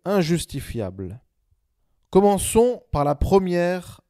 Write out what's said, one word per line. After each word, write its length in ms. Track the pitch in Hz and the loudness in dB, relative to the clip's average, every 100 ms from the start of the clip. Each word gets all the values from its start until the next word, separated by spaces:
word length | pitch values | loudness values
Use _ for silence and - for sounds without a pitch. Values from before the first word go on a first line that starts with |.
injustifiable. 1160 | 175 202 156 165 - 143 - 117 95 92 92 117 _ _ _ _ _ _ _ _ _ | -2 0 0 -2 -4 -12 -10 -8 -8 -10 -12 -14 _ _ _ _ _ _ _ _ _
Commençons 720 | 190 202 190 - 220 247 233 - | 4 4 2 0 2 2 0 -4
par 140 | 147 | -2
la 100 | 143 | 0
première 840 | 143 - 196 185 175 175 180 - - | 0 2 2 2 0 0 -2 -8 -20